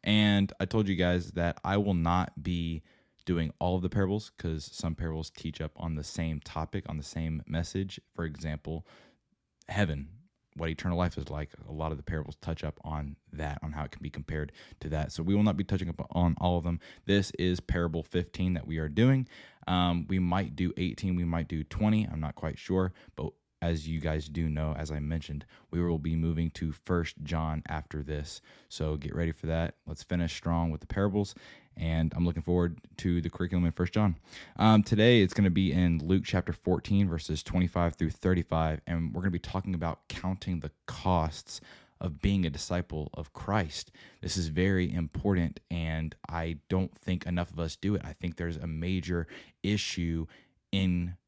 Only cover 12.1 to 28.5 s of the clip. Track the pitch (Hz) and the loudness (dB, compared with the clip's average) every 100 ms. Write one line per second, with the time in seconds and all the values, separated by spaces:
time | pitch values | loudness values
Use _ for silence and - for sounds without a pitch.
12.1 | 78 71 - - 80 76 - - 76 73 | -6 -6 -10 -8 -6 -6 -8 -8 -6 -6
13.1 | 71 _ 71 76 73 78 76 71 - 71 | -10 _ -8 -6 -6 -8 -8 -8 -8 -10
14.1 | 73 73 78 73 - - - 78 76 73 | -10 -6 -6 -6 -10 -20 -12 -4 -4 -4
15.1 | - 82 101 104 95 95 95 87 - - | -4 2 4 4 2 0 -2 -2 -6 -4
16.1 | 87 87 78 90 87 85 85 - - - | 2 4 4 2 2 0 -4 -6 -12 2
17.1 | 101 98 - 90 90 - 90 85 80 - | 2 2 0 0 0 0 0 0 -2 -2
18.1 | 87 - - 92 85 - 80 78 73 123 | -2 -2 0 0 0 -2 -4 0 4 6
19.1 | 135 127 - - _ - 90 90 87 76 | 6 0 -10 -20 _ 0 4 4 2 0
20.1 | 95 90 90 95 76 90 - 90 - 95 | 2 2 2 0 0 -2 0 -2 -2 -2
21.1 | 87 85 82 78 80 76 - 107 110 107 | 0 0 0 -2 -4 -4 0 2 4 0
22.1 | 78 78 - 80 73 - 92 92 - - | -4 -6 -4 -6 -6 -2 0 0 -4 -16
23.1 | - 76 _ _ _ 85 82 76 80 78 | -8 -8 _ _ _ -2 0 -2 -2 -2
24.1 | 78 76 76 80 76 78 73 78 76 73 | -2 -4 -2 -2 0 -2 -2 -4 -4 -2
25.1 | 82 - 73 - - _ 85 87 82 78 | -4 -4 -10 -10 -20 _ -2 0 0 0
26.1 | 80 80 80 82 - 82 71 - 90 82 | 0 2 0 -2 -2 -6 -6 -2 0 0
27.1 | - 73 80 80 78 - 78 - 76 62 | -8 -4 -2 -2 -4 -4 -8 -6 -8 -6
28.1 | 73 73 - - | -6 -6 -12 -18